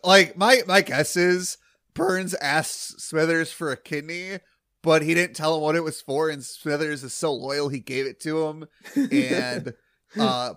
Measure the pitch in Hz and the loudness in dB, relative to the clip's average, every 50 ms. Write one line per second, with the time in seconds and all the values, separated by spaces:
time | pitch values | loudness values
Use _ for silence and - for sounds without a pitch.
0 | - 180 190 196 175 - - 175 202 233 262 247 - 185 185 202 - - 135 139 | 4 8 8 8 8 6 2 0 4 6 6 4 4 4 4 4 4 4 0 0
1 | 151 - - 175 175 180 180 180 180 - - _ _ _ _ _ _ _ - - | 0 0 2 2 2 4 2 0 -2 -6 -10 _ _ _ _ _ _ _ -6 -2
2 | 349 370 185 185 190 170 180 - 143 139 147 160 151 - - - - - - - | 0 0 0 -2 -4 -6 -6 -4 -2 0 0 0 0 -2 -8 -10 -12 -14 -14 -14
3 | - - 160 156 160 165 165 165 160 160 - - 170 147 127 - _ - 156 147 | -14 -4 0 0 2 2 2 0 -2 -4 -6 -8 -6 -6 -6 -8 _ -8 -8 -8
4 | 151 160 170 175 185 190 196 180 _ _ _ _ _ _ _ _ - 165 156 160 | -8 -10 -12 -12 -10 -12 -12 -14 _ _ _ _ _ _ _ _ 2 4 4 4
5 | 151 160 165 170 180 - - - 156 160 165 156 151 151 160 170 160 156 156 - | 4 2 2 2 0 0 -4 -4 -2 0 0 0 0 0 0 0 -2 -4 -8 -10
6 | - 139 135 147 160 156 147 139 120 - - - - 151 147 147 156 151 147 131 | -8 -4 -2 -2 -2 -2 -4 -6 -12 -16 -16 -10 -4 -4 -2 -2 -2 -4 -4 -8
7 | 135 120 - - 170 156 139 120 131 135 139 147 143 139 143 120 - - 131 135 | -10 -12 -8 -4 -2 -2 -2 -4 -4 -4 -4 -2 -2 -4 -4 -8 -8 -6 -6 -4
8 | 135 135 - _ - 156 156 160 156 156 151 160 156 - _ _ - - - 277 | -4 -6 -8 _ -6 -4 -2 -2 -2 -4 -6 -10 -16 -20 _ _ -18 -4 -2 -2
9 | 269 262 - 285 - 127 - - - - - - - 127 - _ _ _ _ _ | 0 2 2 0 2 2 -2 -2 -2 -4 -6 -6 -8 -10 -14 _ _ _ _ _
10 | _ _ - 208 220 - - - 123 120 - | _ _ -4 0 0 0 0 -2 -4 -6 -8